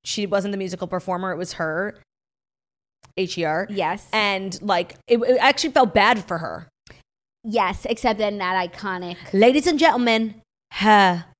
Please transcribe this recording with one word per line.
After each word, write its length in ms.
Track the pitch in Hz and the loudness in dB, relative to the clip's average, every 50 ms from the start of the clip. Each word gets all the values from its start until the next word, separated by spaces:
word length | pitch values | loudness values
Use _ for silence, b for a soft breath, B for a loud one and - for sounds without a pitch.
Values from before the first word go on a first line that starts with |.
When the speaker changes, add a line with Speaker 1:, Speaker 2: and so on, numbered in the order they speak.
| _ | _
Speaker 1:
she 220 | - - 220 208 | -8 -6 -6 -4
wasn't 260 | 185 202 196 185 202 | -2 -2 -2 -2 -2
the 60 | 202 196 | -6 -6
musical 280 | 190 185 180 175 190 | -6 -8 -6 -8 -8
performer, 460 | 175 - 180 - 190 180 175 190 185 | -6 -6 -8 -4 -4 -6 -4 -4 -6
it 40 | 175 156 | -6 -6
was 160 | 180 175 - | -8 -10 -6
her, 440 | - 165 160 156 170 196 214 214 - _ _ _ _ _ _ _ _ _ _ _ _ _ _ _ _ _ _ _ _ - _ _ | -6 -6 -4 -4 -4 -6 -6 -8 -14 _ _ _ _ _ _ _ _ _ _ _ _ _ _ _ _ _ _ _ _ -20 _ _
H 220 | - 190 180 - 175 | -6 -6 -6 -4 -4
E 60 | 165 | -4
R. 220 | 156 156 170 196 202 | -2 -2 -4 -6 -6
Speaker 2:
Yes. 360 | 208 196 170 156 175 208 - - | -6 -4 -4 -4 -4 -6 -8 -6
Speaker 1:
And, 480 | - 220 208 202 196 190 190 196 180 - | -4 -2 0 0 -2 -4 -6 -8 -10 -8
like, 360 | - 202 190 175 180 - - _ _ - | -4 -2 -2 -2 -2 -6 -12 _ _ 0
it, 100 | 240 233 | 0 2
it 200 | 226 233 254 247 | 4 2 2 4
actually 300 | 214 269 285 - - 311 | 4 2 2 0 -4 0
felt 220 | - 294 262 208 - | 2 2 2 4 4
bad 280 | 214 196 220 247 214 175 | 4 4 4 2 0 -2
for 120 | - 180 165 | -6 -6 -6
her. 300 | 165 117 82 - 165 _ _ _ _ b b b _ _ _ _ _ _ _ _ | -6 -8 -10 -12 -14 _ _ _ _ b b b _ _ _ _ _ _ _ _
Speaker 2:
Yes, 440 | _ 226 208 233 202 240 196 - - 226 | _ -2 0 0 0 0 -2 -6 -6 -8
except 300 | 233 - - 240 214 196 | -8 -2 -2 -2 0 0
then 180 | 214 208 208 202 | -4 -4 -4 -4
that 320 | 185 180 190 185 180 175 | -4 -2 -2 -2 -2 -4
iconic 440 | - - 208 196 185 180 180 175 175 - - - | -8 -10 -8 -8 -6 -6 -8 -10 -12 -14 -10 -2
Speaker 1:
Ladies 340 | - 196 220 247 262 302 - | 4 6 6 8 6 6 2
and 120 | 349 320 285 | 2 2 4
gentlemen, 640 | 320 320 220 247 240 233 226 220 226 220 208 - _ _ _ _ _ _ | 4 4 4 2 2 2 2 0 0 -4 -8 -14 _ _ _ _ _ _
her. 520 | - - 190 214 214 202 196 185 175 175 165 _ _ | -6 0 4 6 6 8 6 4 2 0 -6 _ _